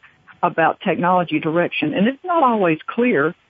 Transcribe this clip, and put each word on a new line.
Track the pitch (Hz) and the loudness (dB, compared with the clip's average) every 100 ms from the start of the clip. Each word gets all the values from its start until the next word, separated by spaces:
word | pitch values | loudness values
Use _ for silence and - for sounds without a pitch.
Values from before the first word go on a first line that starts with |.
| - _ _ - | -20 _ _ -4
about | 175 165 160 - | -4 0 0 0
technology | 196 160 175 180 170 156 | -4 -2 0 0 0 -2
direction. | 160 165 165 - 156 | -2 -2 -2 -2 -4
And | 143 214 | 0 0
it's | 277 | -2
not | 359 339 | -2 0
always | 262 226 175 156 - | 2 2 0 0 -4
clear | - 247 170 151 - _ | -2 0 0 0 -4 _